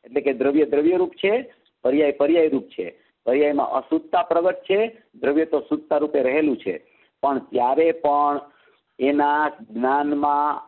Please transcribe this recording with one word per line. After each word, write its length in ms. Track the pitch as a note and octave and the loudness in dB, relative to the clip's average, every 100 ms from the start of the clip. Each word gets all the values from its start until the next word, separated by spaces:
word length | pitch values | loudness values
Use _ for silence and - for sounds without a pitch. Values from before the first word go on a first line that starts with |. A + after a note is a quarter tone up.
| A#2 | -4
એટલે 160 | C3 | -4
કે 120 | C#3 | -2
દ્રવ્ય 320 | B2+ C#3 C#3+ D3 | -2 0 0 2
દ્રવ્ય 320 | C#3+ D#3 F3+ | 2 2 2
રૂપ 180 | F3 - | -2 -2
છે, 160 | G3 A#3 B3 _ _ _ | -2 -2 -4 _ _ _
પર્યાય 360 | B2 C#3+ D3 C#3 | -2 2 0 0
પર્યાય 300 | C#3+ E3+ D#3 | 2 4 2
રૂપ 180 | C3+ - | 0 -6
છે, 160 | - F2 - _ _ A#2 | -12 -12 -12 _ _ -2
પર્યાયમાં 480 | C3+ D3 C#3+ C3 C3 | 2 2 0 -2 -4
અશુદ્ધતા 440 | - D#3+ - F3+ | -2 -4 0 -2
પ્રગટ 440 | E3+ E3+ F3 F3 - | 0 0 0 -2 -2
છે, 120 | G3 A3+ A3+ _ B2 | -2 -2 -6 _ -6
દ્રવ્ય 300 | C3 D3 D#3+ | -2 0 0
તો 160 | D3+ | -2
શુદ્ધતા 400 | - D3 - D3 | -2 -6 -2 -2
રૂપે 160 | D3 D3 | 0 0
રહેલું 340 | B2+ D3 D3+ B2 | 0 0 0 -2
છે, 180 | G2+ E2+ _ _ _ _ | -6 -8 _ _ _ _
પણ 160 | C#3 C3+ - | -4 -4 -4
ત્યારે 380 | B2 B2 C#3 E3 | -2 0 2 2
પણ 440 | E3 D3+ C#3+ D3 C#3+ - _ _ _ _ - | 2 0 2 2 -2 -8 _ _ _ _ -4
એના 500 | C3+ D3 C#3+ D3 D3+ C#3+ A2+ | 0 2 2 0 -2 -6 -14
જ્ઞાનમાં 920 | A2+ B2+ C#3+ D3 C#3+ C#3+ C#3+ D3 D3 | -4 0 0 0 -2 0 0 0 -4